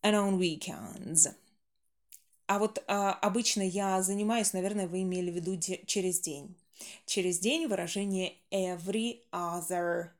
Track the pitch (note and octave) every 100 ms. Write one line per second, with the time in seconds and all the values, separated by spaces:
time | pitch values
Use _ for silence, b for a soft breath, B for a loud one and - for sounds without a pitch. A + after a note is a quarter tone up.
0 | G#3 G#3 G3+ F#3+ F3+ D#3 - - - -
1 | F#3+ E3+ - - _ _ _ _ _ _
2 | _ - _ _ - G3+ G#3 - - G3+
3 | G3 F#3 G3+ F#3+ A3+ - F#3+ F#3 G3 F#3+
4 | F#3+ G3+ G#3 A#3 G#3 F#3 F#3+ G#3 F#3 F#3
5 | F#3 F3+ F3+ F3 F3 F#3+ E3 F#3 - -
6 | F#3 F3+ - C#3+ C#3+ F3+ _ B B B
7 | - - F3+ E3+ F#3+ D#4 D#4+ G3 E3+ G3+
8 | G3+ F#3+ F#3 - _ G3 F#3 F3+ F3 G#3+
9 | A3+ A#3 _ F3 F3 F3 E3+ F3+ F3 E3+
10 | E3+ _